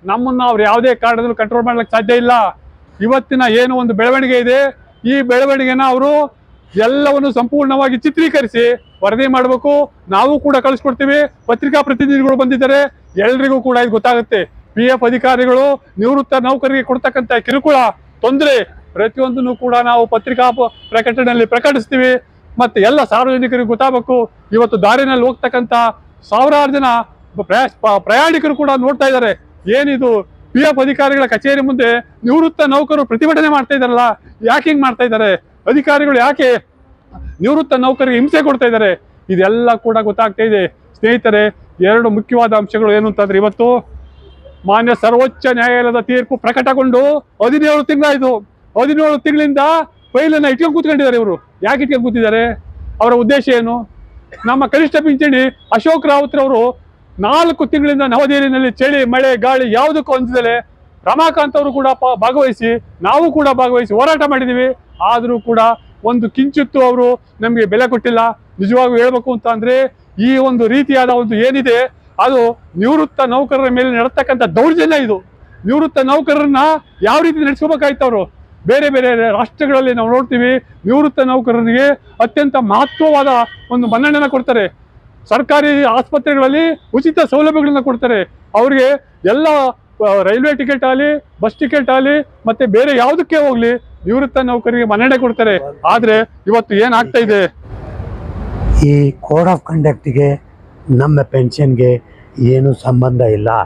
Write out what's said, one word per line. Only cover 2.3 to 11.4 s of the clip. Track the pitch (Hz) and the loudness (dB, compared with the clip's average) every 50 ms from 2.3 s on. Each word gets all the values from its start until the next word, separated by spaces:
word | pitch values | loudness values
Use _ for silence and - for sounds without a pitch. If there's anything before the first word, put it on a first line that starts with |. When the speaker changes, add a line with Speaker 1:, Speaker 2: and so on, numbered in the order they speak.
| 247 240 214 185 - - - - - - - _ _ - | 2 2 2 -2 -4 -8 -20 -20 -20 -20 -20 _ _ -6
Speaker 1:
ಇವತ್ತಿನ | 196 226 262 269 262 _ 269 254 254 240 | -2 0 0 -2 -2 _ -2 0 0 2
ಏನು | 214 233 247 254 254 | 2 2 2 0 0
ಒಂದು | 254 247 240 226 | -2 -2 -2 -2
ಬೆಳವಣಿಗೆ | 190 226 240 262 269 269 247 254 247 240 | 0 0 0 0 0 0 0 0 0 0
ಇದೆ, | 240 247 269 277 277 262 - - _ _ _ - | 0 0 0 0 -2 -4 -10 -20 _ _ _ -4
ಈ | 226 262 277 269 | -2 -2 -2 0
ಬೆಳವಣಿಗೆನ | 240 247 247 269 277 277 269 262 254 262 254 269 | 0 0 0 2 0 0 0 0 -2 0 0 0
ಅವರು | 262 254 254 262 285 302 294 294 285 _ _ _ _ - - _ _ - | 0 0 0 0 0 2 0 0 -2 _ _ _ _ -20 -20 _ _ -4
ಎಲ್ಲವನ್ನು | 185 214 233 262 285 285 285 277 285 277 277 233 | -2 0 0 0 0 0 0 0 0 0 -2 -2
ಸಂಪೂರ್ಣವಾಗಿ | 262 240 240 285 294 285 269 269 269 277 269 254 | -2 -4 -2 0 0 0 0 0 0 0 0 -2
ಚಿತ್ರೀಕರಿಸಿ | 247 - 311 277 - 320 320 311 302 269 214 - 233 233 240 247 - - _ _ - - | -2 -2 -4 -2 0 -2 0 0 0 -2 0 -2 0 0 0 0 -2 -6 _ _ -4 -2
ವರದಿ | 202 214 226 269 | -2 0 0 0
ಮಾಡ್ಬೇಕು. | 269 254 262 254 254 254 247 - 285 285 294 294 277 _ _ _ 180 | 0 0 0 0 0 0 0 0 0 0 0 0 -2 _ _ _ -2
ನಾವು | 190 196 233 269 294 294 | 0 0 2 2 0 0
ಕೂಡ | - 285 277 | 0 0 0
ಕಳಿಸ್ಕೊಡ್ತೀವಿ. | 262 233 269 269 247 - 285 254 - 277 269 277 294 294 277 _ _ | 0 0 0 -2 -2 -2 -6 -4 -2 -2 0 0 0 0 -2 _ _